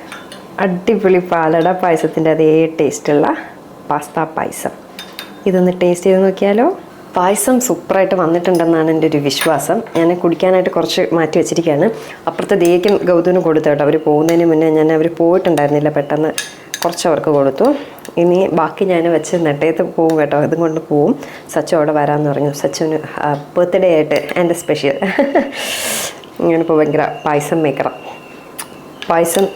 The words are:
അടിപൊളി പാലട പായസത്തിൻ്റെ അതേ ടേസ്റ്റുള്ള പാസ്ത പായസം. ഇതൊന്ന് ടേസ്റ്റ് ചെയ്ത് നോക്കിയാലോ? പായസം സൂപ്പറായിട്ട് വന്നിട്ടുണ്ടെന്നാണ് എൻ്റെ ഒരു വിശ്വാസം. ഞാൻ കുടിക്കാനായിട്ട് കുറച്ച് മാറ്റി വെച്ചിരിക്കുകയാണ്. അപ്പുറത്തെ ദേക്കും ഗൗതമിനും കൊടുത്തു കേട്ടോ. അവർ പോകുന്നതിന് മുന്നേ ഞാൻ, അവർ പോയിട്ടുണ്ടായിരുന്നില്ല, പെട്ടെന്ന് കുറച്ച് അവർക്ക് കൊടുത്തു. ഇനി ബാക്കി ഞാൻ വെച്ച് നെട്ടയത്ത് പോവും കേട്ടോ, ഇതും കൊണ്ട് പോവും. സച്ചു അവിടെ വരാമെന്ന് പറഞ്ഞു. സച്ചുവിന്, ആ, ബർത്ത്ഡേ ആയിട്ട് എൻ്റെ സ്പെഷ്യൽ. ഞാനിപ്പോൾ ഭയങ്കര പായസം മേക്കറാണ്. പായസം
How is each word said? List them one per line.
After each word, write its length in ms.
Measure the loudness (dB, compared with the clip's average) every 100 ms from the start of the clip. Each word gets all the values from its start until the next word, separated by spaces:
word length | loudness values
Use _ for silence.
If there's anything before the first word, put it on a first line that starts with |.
| -18 -18 -18 -20 -12 -4 -4
അടിപൊളി 560 | -2 -2 0 2 2 2
പാലട 380 | 0 2 2 2 0
പായസത്തിൻ്റെ 480 | 0 0 -2 -2 0 2
അതേ 160 | 4 4 2 0
ടേസ്റ്റുള്ള 460 | -2 -2 0 2 2 -2 -8 -18 -20 -14 -6
പാസ്ത 380 | -6 -4 -6 -6 -6
പായസം. 360 | -8 -6 -10 -10 -18 -20 -18 -16 -16 -6 0
ഇതൊന്ന് 240 | 2 2 2
ടേസ്റ്റ് 260 | 0 2 2
ചെയ്ത് 120 | 4 4
നോക്കിയാലോ? 400 | 2 2 2 2 0 -8 -20 -8 0
പായസം 380 | 0 0 2 0 0
സൂപ്പറായിട്ട് 480 | -2 0 0 2 2
വന്നിട്ടുണ്ടെന്നാണ് 680 | 0 0 2 2 2 2 2
എൻ്റെ 140 | 2 2
ഒരു 80 | 0 -2
വിശ്വാസം. 500 | -2 0 0 0 -4 -2 0
ഞാൻ 120 | 0 2
കുടിക്കാനായിട്ട് 480 | 0 0 2 2 2 0
കുറച്ച് 260 | -2 -2 0 0
മാറ്റി 200 | 0 0
വെച്ചിരിക്കുകയാണ്. 460 | 0 0 0 2 0 -2 -12 -12 -8
അപ്പുറത്തെ 280 | -6 -2 2
ദേക്കും 320 | 4 4 2 0 2
ഗൗതമിനും 340 | 2 2 2 2
കൊടുത്തു 200 | 2 2
കേട്ടോ. 140 | 2 2
അവർ 80 | 0 2
പോകുന്നതിന് 380 | 2 2 2 4
മുന്നേ 160 | 2 2 2
ഞാൻ, 100 | 2 2
അവർ 100 | 0 2
പോയിട്ടുണ്ടായിരുന്നില്ല, 720 | 2 2 2 0 2 2 0 -2
പെട്ടെന്ന് 340 | -2 -2 -2 -4 -8 -12 -16 -6
കുറച്ച് 240 | -4 -2 0
അവർക്ക് 220 | 0 2 2
കൊടുത്തു. 300 | 2 2 0 0 -6 -18 -8 0
ഇനി 160 | 2 2 2 0
ബാക്കി 240 | -2 -2 -2
ഞാൻ 140 | 0 2 0
വെച്ച് 200 | 0 -2 0
നെട്ടയത്ത് 380 | 0 0 0 -2 0
പോവും 180 | 2 2
കേട്ടോ, 180 | 2 0 0
ഇതും 120 | 0 0
കൊണ്ട് 160 | -2 -2
പോവും. 240 | 0 2 0 -6 -18 -8
സച്ചു 200 | -4 0 0
അവിടെ 160 | 2 2
വരാമെന്ന് 300 | 0 0 0
പറഞ്ഞു. 200 | 0 -2 -2
സച്ചുവിന്, 380 | -4 -2 -2 -4 -6 -6 -4
ആ, 40 | -4 -4 0
ബർത്ത്ഡേ 340 | 2 4 4 2
ആയിട്ട് 240 | 2 -2 -2 -2
എൻ്റെ 160 | 0 0
സ്പെഷ്യൽ. 360 | -2 -2 -2 -2 -2 0 0 0 -2 -4 -8 -6 -6 -6 -8 -12 -14 -2 0
ഞാനിപ്പോൾ 280 | 2 2 2
ഭയങ്കര 240 | 2 0 -2 -2 -2
പായസം 360 | -2 0 0 0
മേക്കറാണ്. 340 | 0 -4 -6 -14 -18 -20 -20 -20 -16 -16 -18 -20 -10 -2
പായസം 360 | 0 0 0 -2